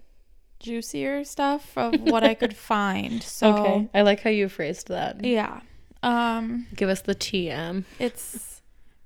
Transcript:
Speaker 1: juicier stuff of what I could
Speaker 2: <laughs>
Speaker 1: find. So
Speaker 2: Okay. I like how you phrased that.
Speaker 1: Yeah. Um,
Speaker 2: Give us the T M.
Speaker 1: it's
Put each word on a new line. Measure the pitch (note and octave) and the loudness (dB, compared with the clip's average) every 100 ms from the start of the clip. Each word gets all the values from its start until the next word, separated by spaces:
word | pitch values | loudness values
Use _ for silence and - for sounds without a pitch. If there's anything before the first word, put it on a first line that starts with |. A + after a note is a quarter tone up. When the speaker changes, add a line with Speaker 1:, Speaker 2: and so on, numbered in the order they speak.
| - - - - - - | -16 -20 -20 -20 -20 -16
Speaker 1:
juicier | A#3 A#3 A3+ D4 C4+ C#4+ | -8 -6 -6 -4 -2 -2
stuff | C#4+ - C#4 D4 - - | -4 -2 0 0 -4 -4
of | A#3 C#4 | 0 2
what | D#4+ A3+ | 4 4
I | A3+ | 4
could | A3 A#3+ G#3 | 2 -2 -4
Speaker 2:
<laughs> | - | -2
Speaker 1:
find. | G#3+ G3+ G3 G3+ A3+ | 0 0 -2 -4 -6
So | - - A3 G#3 | -6 4 4 6
Speaker 2:
Okay. | G3+ G3+ G#3+ | 4 2 2
I | G3+ | 4
like | G#3 G3+ | 4 4
how | A3+ | 2
you | G#3+ G3 | 2 0
phrased | - D3 - - | -2 -4 -6 -6
that. | F3+ F#3+ - | -4 -4 -4
Speaker 1:
Yeah. | A#3 A3+ G#3 - - - - - | 0 0 0 -6 -16 -20 -20 -6
Um, | A#3+ A#3+ A#3 A3+ A3+ A#3+ A#3+ - | 0 2 2 0 -2 -4 -6 -2
Speaker 2:
Give | F#3+ | 0
us | F#3+ | 0
the | - G3 | 0 -4
T | - G3 E3+ | -2 -2 -2
M. | C3+ E3 F#3 F#3 - | -4 -4 -4 -6 -4
Speaker 1:
it's | A#3+ - - A3 - - - - - - | -4 -4 -12 -12 -14 -16 -20 -20 -20 -20